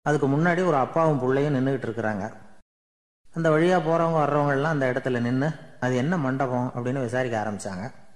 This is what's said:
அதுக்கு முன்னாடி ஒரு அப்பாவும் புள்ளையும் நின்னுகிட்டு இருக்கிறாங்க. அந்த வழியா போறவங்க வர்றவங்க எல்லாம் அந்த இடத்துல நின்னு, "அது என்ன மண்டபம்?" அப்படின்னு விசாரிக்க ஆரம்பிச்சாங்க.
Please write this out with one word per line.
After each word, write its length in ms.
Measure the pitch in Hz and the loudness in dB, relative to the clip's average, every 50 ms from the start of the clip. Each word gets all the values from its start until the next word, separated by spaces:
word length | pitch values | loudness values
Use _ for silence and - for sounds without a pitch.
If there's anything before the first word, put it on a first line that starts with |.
அதுக்கு 260 | _ 143 151 147 147 | _ 0 0 2 2
முன்னாடி 380 | 135 139 151 165 180 170 175 185 | 2 2 2 2 2 2 2 2
ஒரு 100 | 180 151 | 2 2
அப்பாவும் 460 | 135 123 120 - 165 165 156 151 135 | 2 0 0 2 2 2 2 2 2
புள்ளையும் 340 | 120 127 131 135 143 151 143 | 0 0 2 2 2 0 0
நின்னுகிட்டு 340 | 127 131 135 139 123 120 117 | 0 0 0 -2 -2 -4 -6
இருக்கிறாங்க. 440 | 107 113 110 110 107 98 98 113 - - - - - - _ _ _ _ _ _ _ _ _ _ _ _ _ - - | -4 -4 -2 -2 -2 -4 -6 -8 -10 -14 -20 -20 -20 -20 _ _ _ _ _ _ _ _ _ _ _ _ _ -10 -8
அந்த 160 | 165 165 160 | 0 2 4
வழியா 380 | 151 156 165 180 185 180 156 | 4 4 4 4 4 2 2
போறவங்க 380 | 156 165 165 165 165 165 160 147 | 2 2 2 2 2 2 2 2
வர்றவங்க 240 | 139 143 147 147 143 | 2 2 2 2 2
எல்லாம் 220 | 139 135 143 160 | 2 0 0 0
அந்த 200 | 160 143 131 127 | 0 0 0 0
இடத்துல 280 | 123 131 - 131 123 120 | 0 0 -2 -2 -2 0
நின்னு, 320 | 120 120 127 131 139 160 156 - - - - - | 0 0 0 0 0 -2 -4 -6 -14 -20 -8 -4
"அது 160 | 127 127 127 | -2 0 0
என்ன 220 | 123 127 156 190 | 0 0 0 0
மண்டபம்?" 540 | 175 139 131 131 135 143 127 127 123 123 127 - | 0 0 -2 -2 -2 -2 -2 0 -2 -2 -2 -4
அப்படின்னு 240 | 123 120 123 131 139 | -4 -4 -4 -2 -2
விசாரிக்க 440 | 127 113 120 127 131 123 113 110 104 | -4 -2 -2 -2 -2 -2 -2 -2 -2
ஆரம்பிச்சாங்க. 480 | 107 104 95 - 104 95 90 101 135 - - - - - | -4 -6 -6 -8 -8 -8 -6 -8 -10 -12 -14 -20 -20 -20